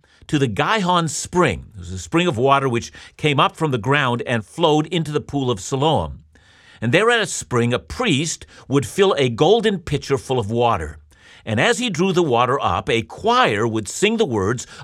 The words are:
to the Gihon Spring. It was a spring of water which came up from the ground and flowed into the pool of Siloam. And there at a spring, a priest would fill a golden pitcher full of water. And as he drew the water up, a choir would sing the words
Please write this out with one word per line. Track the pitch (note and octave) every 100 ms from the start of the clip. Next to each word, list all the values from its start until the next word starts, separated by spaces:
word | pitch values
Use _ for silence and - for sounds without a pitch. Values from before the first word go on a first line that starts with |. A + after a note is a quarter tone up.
| _ _ -
to | D3+
the | C3+
Gihon | G2 D3+ A3 F3+ F3+ E3
Spring. | - - F3+ D#3+ C#2+ -
It | -
was | E2+
a | F#2
spring | - E3 F3+
of | A#2+
water | C3+ C#3 C3+
which | A#2 - - - -
came | D3+ C#3+
up | F#3 -
from | D#3+
the | B2+
ground | G#2+ D3 C3 A#2+ B2+
and | A#2 G#2
flowed | - E3 D3+ D#3
into | F3 D3
the | D3
pool | - C#3+ B2+
of | G#2+
Siloam. | - C3+ D3+ C3+ D#2 C2+ - _ _ _ - -
And | A2+
there | D#3+ A3+
at | A#3+
a | F#3
spring, | - - A#2+ A#2+
a | A#2+
priest | - - B3 C3+ E3 - - - -
would | C3+ -
fill | - G3 E3+
a | C3
golden | A2+ D#3 A#3 A3 G3
pitcher | - C#3+ - C3+
full | - C3
of | G2+
water. | A#2 A#2+ G2+ D#2 D#2 - _ - -
And | - A2
as | F#3+ A#3
he | B3
drew | D#3 F#3+
the | F3
water | E3 A#2 B2 C3+
up, | A2 F2+ A#2+
a | A#2
choir | G2 - - B3 A3+ G#2 A#2
would | A2 -
sing | - G#3 A3+
the |
words | G3 A2 F#2+ B2 - -